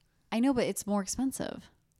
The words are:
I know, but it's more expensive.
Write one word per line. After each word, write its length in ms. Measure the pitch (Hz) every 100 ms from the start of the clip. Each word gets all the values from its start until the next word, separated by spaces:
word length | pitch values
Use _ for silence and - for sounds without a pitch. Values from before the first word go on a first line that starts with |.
| _ _ _
I 80 | 220
know, 140 | 262
but 120 | 247 165
it's 200 | 294 -
more 160 | 202
expensive. 680 | 190 - 262 - - - - _ _ _